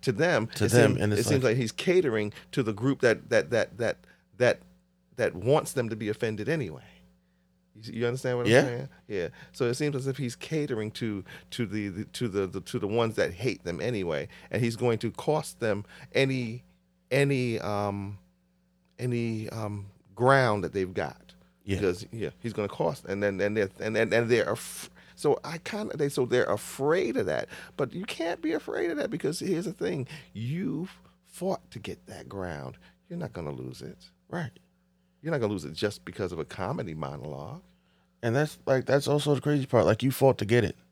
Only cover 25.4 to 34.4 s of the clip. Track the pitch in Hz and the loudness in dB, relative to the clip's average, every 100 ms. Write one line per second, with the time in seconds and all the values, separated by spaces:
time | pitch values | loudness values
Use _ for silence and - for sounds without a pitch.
25.4 | - 165 - 214 - 156 143 143 123 123 | 0 -10 -6 -6 -6 -2 -2 0 2 2
26.4 | - 101 - - 139 170 - 254 98 69 | 2 0 -4 -2 2 2 2 0 0 -2
27.4 | - - - - 143 175 190 - 330 339 | -4 -10 -18 -6 -6 -4 -8 -4 -4 -2
28.4 | 311 311 - - 339 302 277 196 170 165 | -2 -4 -4 -4 -2 -2 -4 -2 -4 -4
29.4 | - 170 190 175 170 165 123 151 - - | -2 -2 -2 -4 -4 -2 -6 -10 -14 -8
30.4 | 113 160 202 156 185 - - _ _ - | -6 -4 -2 -4 -6 -10 -20 _ _ -8
31.4 | 180 185 - 117 - 87 - - - 98 | -4 -4 -6 -14 -12 -12 -14 -16 -12 -8
32.4 | 90 76 65 - - _ _ 175 175 90 | -6 -6 -8 -12 -20 _ _ -10 -8 -8
33.4 | 78 67 64 64 64 - - _ _ 175 | -8 -8 -10 -12 -16 -18 -20 _ _ -8